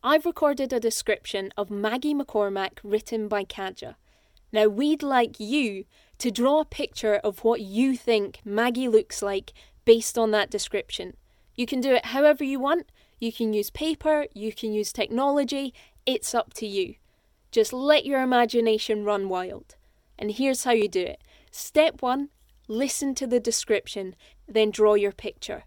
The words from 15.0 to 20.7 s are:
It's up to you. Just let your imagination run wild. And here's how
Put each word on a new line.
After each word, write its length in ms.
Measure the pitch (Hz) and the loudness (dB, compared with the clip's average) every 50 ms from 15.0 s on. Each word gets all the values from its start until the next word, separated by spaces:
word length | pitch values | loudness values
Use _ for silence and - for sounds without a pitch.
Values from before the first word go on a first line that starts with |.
| 208 - 226 240 269 277 277 294 277 240 285 269 277 262 - - - _ _ _ _ | -6 -4 -2 0 0 2 2 2 0 0 -4 -6 -6 -8 -10 -14 -20 _ _ _ _
It's 300 | - 262 - - - - | -2 -2 -2 -4 -2 -4
up 180 | 240 - - - | -4 -4 -4 -10
to 120 | - 220 | -10 -10
you. 280 | 208 196 196 185 - 214 _ _ _ _ _ _ _ _ _ _ _ | -6 -4 -4 -4 -4 -8 _ _ _ _ _ _ _ _ _ _ _
Just 200 | - 233 214 - | 0 0 2 2
let 340 | - 254 269 285 302 294 - | 0 -2 2 4 4 4 4
your 160 | 269 277 262 | 0 -2 0
imagination 840 | 262 254 254 240 240 233 - 240 226 226 220 214 - - 220 208 208 | 0 2 4 4 2 4 2 2 2 2 2 0 0 -2 -4 -2 0
run 240 | 202 208 196 196 190 | -2 -2 -2 -2 -2
wild. 460 | 185 180 180 180 - - - _ - _ _ _ _ _ _ _ _ - | -4 -4 -6 -6 -10 -14 -18 _ -20 _ _ _ _ _ _ _ _ -8
And 120 | - 214 | -8 -8
here's 340 | 208 247 262 277 262 254 - | -4 -2 0 0 0 0 0
how 60 | 254 | 0